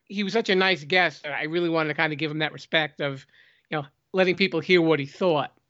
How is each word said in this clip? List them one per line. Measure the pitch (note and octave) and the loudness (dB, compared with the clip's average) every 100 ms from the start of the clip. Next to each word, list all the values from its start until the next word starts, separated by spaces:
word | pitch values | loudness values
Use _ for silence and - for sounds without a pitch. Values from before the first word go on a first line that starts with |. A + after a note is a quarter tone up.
| - | -12
he | G3+ | -6
was | G3 | -2
such | A3 A3+ | -2 0
a | |
nice | F#3+ F#3+ F3 | 2 2 0
guest | D3 F#3 E3+ - | 0 2 2 -2
that | D3 | -10
I | C3+ | -8
really | D3+ E3+ F3 | -4 -2 0
wanted | E3 D#3 | 0 0
to | |
kinda | D3+ D#3+ D3 | 0 -2 -2
give | D#3 | -4
him | D#3 | -4
that | D3+ | -4
respect | C#3 - E3 D3+ - | -6 -2 -2 -2 -4
of, | D3 C3+ - _ _ _ - | -6 -6 -14 _ _ _ -8
you | D#3 | -6
know, | C#3+ _ _ | -6 _ _
letting | F#3+ F#3 F3+ | 0 2 2
people | F#3+ E3 | 0 0
hear | D3+ F3+ | 2 4
what | D#3+ D3+ | 4 2
he | C#3 | -2
thought. | - F#3+ D3+ B2+ _ _ | -2 0 2 -2 _ _